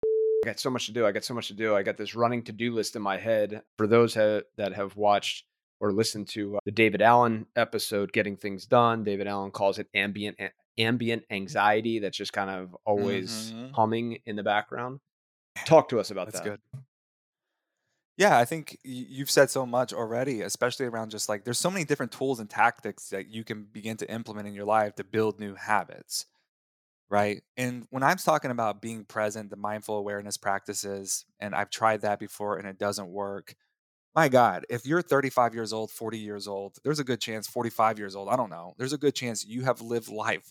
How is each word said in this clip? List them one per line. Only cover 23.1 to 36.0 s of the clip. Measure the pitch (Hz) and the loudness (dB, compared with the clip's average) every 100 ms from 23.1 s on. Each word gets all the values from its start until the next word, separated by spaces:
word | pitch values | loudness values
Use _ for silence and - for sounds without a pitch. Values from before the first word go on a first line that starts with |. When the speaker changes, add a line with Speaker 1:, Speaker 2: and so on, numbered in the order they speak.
| 98 95 | -8 -8
Speaker 2:
you | 110 | -12
can | 110 110 | -8 -10
begin | 104 110 104 110 | -10 -12 -8 -8
to | 104 | -6
implement | 113 113 104 101 | -8 -8 -10 -10
in | |
your | 101 101 | -8 2
life | 110 104 | 4 2
to | - | -2
build | 95 110 110 98 | -4 0 0 0
new | 104 95 | -8 -10
habits, | - 107 85 - - - - _ _ _ _ _ _ _ _ | 0 0 0 -12 -10 -10 -10 _ _ _ _ _ _ _ _
right? | 101 104 98 _ - | 2 2 -2 _ -6
And | 123 123 113 | -6 -6 -8
when | 131 | 0
I'm | 135 185 | 2 2
talking | - 156 143 | 2 2 0
about | 120 110 101 | -2 -2 -2
being | 113 113 | -8 -10
present, | 104 117 107 107 104 | -8 -2 -2 -2 -12
the | 101 | -8
mindful | 104 107 107 107 | -6 -6 -4 -4
awareness | 101 101 104 - | -2 -6 -6 -6
practices, | 104 98 - 101 101 98 95 - - _ | -2 -2 -4 -8 -6 -6 -4 -6 -8 _
and | 104 90 | -6 -4
I've | 101 | -4
tried | - 113 110 | 2 2 2
that | 104 101 | 0 -2
before | 104 - 104 95 | -4 -8 -4 -4
and | 101 | -6
it | 95 | -4
doesn't | 104 101 95 | -2 -2 -6
work. | 95 101 98 - - _ _ _ _ _ | -8 -6 -8 -12 -20 _ _ _ _ _
My | - 156 | 2 6
God, | 127 117 90 - | 8 6 4 -4
if | 120 131 | -8 0
you're | 165 | -2
thirty-five | 170 139 135 127 120 | 2 2 2 2 2
years | 110 110 | 2 -6
old, | 110 107 | -6 -6
forty | - | -8